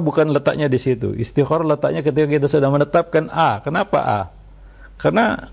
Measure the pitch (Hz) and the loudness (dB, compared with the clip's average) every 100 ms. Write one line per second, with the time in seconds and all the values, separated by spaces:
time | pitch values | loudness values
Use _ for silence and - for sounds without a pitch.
0 | 156 160 156 143 143 147 147 127 131 120 | 2 2 2 0 0 0 0 0 0 -2
1 | 107 101 120 - 131 160 160 147 147 160 | -2 -4 -2 0 0 0 0 0 0 -2
2 | 143 139 147 147 139 147 135 143 143 175 | -2 0 2 2 2 2 2 2 2 0
3 | 165 160 160 160 156 104 147 175 196 147 | 0 0 0 0 0 0 -4 -4 0 -2
4 | 127 104 92 - - - - - - - | 0 -2 -4 -12 -20 -20 -20 -20 -20 -4
5 | - 180 233 - - | 0 2 0 -2 -6